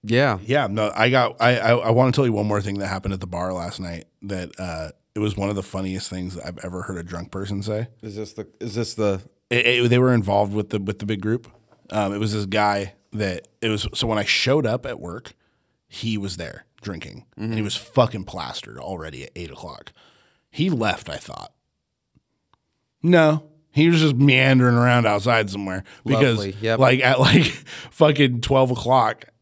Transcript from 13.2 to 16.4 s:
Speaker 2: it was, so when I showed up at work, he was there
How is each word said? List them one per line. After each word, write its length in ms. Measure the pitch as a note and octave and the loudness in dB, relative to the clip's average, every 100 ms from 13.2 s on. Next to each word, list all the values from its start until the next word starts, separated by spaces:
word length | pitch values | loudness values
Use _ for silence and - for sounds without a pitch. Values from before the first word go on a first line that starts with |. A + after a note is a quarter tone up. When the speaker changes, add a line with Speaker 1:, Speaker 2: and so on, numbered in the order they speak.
| G2 F2 - _ | -4 -6 -12 _
Speaker 2:
it 60 | A2+ | -4
was, 180 | G#2 - | -2 -4
so 140 | - A#2 | -4 -2
when 100 | G#2+ | -2
I 40 | |
showed 420 | G2+ - B2+ D3 B2 | 0 -2 2 0 0
up 200 | A#2+ C3+ | -2 -6
at 140 | A#2+ | -10
work, 320 | - G2 - _ _ _ _ _ _ | -12 -14 -16 _ _ _ _ _ _
he 300 | - A2+ G#2+ | -8 -4 -4
was 200 | G2 | -4
there 280 | F2+ | -8